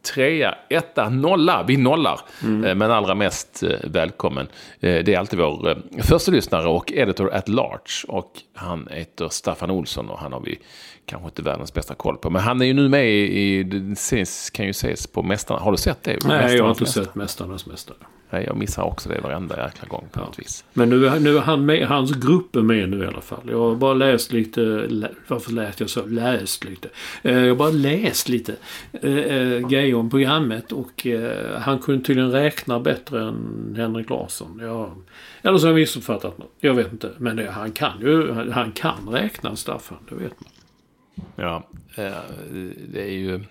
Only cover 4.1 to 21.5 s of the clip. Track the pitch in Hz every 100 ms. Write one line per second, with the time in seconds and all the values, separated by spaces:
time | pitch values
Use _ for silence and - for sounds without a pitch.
4.1 | - 87 67 67 - - - 90 82 82
5.1 | 92 101 90 78 76 82 80 - - -
6.1 | 165 190 156 - 87 82 87 - 151 110
7.1 | 92 95 95 98 113 - - - - -
8.1 | - 101 - _ - 90 85 - 76 80
9.1 | - 82 - - 82 87 95 - - 53
10.1 | 50 73 65 - - - - - - -
11.1 | - 82 - 80 - - 82 - - -
12.1 | - 80 92 110 127 127 135 139 139 120
13.1 | 104 98 98 98 95 92 101 95 101 -
14.1 | 123 90 - - - 101 101 - - -
15.1 | - 87 107 - - 107 101 - - -
16.1 | 131 143 147 123 123 110 113 - 113 95
17.1 | 104 101 - 92 95 - - - - -
18.1 | _ _ 92 - 110 104 - 87 - -
19.1 | 78 - 76 87 - 62 - - - -
20.1 | - - - - - _ - 120 127 135
21.1 | 151 147 147 151